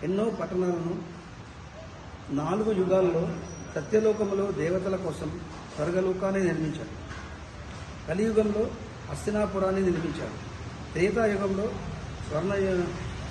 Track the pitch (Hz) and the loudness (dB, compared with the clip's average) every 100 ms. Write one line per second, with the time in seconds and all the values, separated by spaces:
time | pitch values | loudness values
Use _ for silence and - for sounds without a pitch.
0 | 156 196 226 - 165 185 180 170 170 202 | 0 2 2 0 -2 0 2 2 0 -4
1 | - - - - - - - - - - | -6 -12 -14 -14 -14 -14 -14 -14 -14 -14
2 | - - - 139 156 202 214 190 180 190 | -14 -14 -4 -2 2 2 4 4 6 6
3 | 180 165 185 - - - - 160 151 214 | 6 4 2 -2 -8 -10 -6 -6 2 4
4 | 214 208 202 190 196 - 156 185 190 185 | 6 4 2 2 0 0 2 2 2 0
5 | 175 151 151 175 - - - - 156 185 | -2 -4 -6 -6 -8 -12 -10 -2 0 2
6 | 185 180 190 190 180 156 156 - - - | 2 2 2 2 2 2 0 -2 -6 -10
7 | - - - - - - - - - - | -10 -10 -10 -12 -12 -12 -12 -12 -12 -10
8 | - 180 226 214 214 208 240 - - - | -4 0 4 4 4 2 0 -2 -10 -12
9 | - - - 208 202 190 190 196 185 165 | -8 -6 -2 0 0 2 2 4 2 2
10 | 160 - - - - - - - - 156 | 0 -4 -6 -8 -10 -10 -10 -10 -6 2
11 | 190 233 220 202 202 190 226 - - - | 2 4 4 4 2 2 0 -2 -6 -8
12 | - - - 151 185 202 190 180 170 - | -8 -8 -4 -2 0 2 2 2 0 -2
13 | - - - | -6 -6 -6